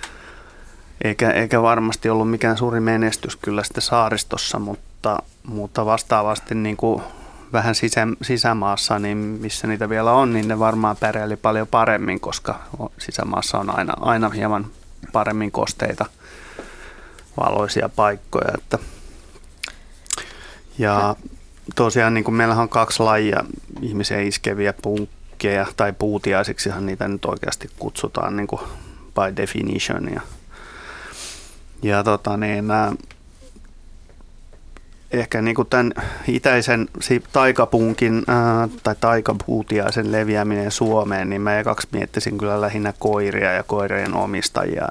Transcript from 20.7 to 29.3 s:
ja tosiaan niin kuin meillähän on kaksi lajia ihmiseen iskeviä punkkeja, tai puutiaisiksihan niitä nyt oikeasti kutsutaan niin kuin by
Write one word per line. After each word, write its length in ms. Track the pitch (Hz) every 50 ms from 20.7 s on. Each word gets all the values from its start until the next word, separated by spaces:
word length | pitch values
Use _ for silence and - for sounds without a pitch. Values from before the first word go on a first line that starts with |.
| - -
ja 380 | 113 104 101 101 101 104 107 - - - - - - - - - - - -
tosiaan 400 | - 117 113 - 127 113 113 113
niin 100 | 110 101
kuin 100 | 110 113
meillähän 280 | 113 113 113 113 117 117
on 60 | 110
kaksi 340 | - 117 113 110 - - 113
lajia 420 | 110 110 107 107 104 - - - - - - - - - - 135
ihmiseen 440 | 117 104 101 101 - 117 101 101
iskeviä 480 | 101 98 - - 107 101 101 101 101 - - -
punkkeja, 840 | 107 104 104 104 - - - - - - - - 101 101 98 98 - -
tai 160 | - 110 101 95
puutiaisiksihan 960 | - 104 107 104 101 - 101 95 95 101 107 - - - 101 92 92 98
niitä 220 | 98 95 92 98 98
nyt 160 | 101 98 -
oikeasti 460 | - - - - - - - - - - -
kutsutaan 580 | - - - - - - - 50 50 - 98
niin 100 | 104 101
kuin 140 | - - - - - - - - - - - - - -
by 220 | 104 98 95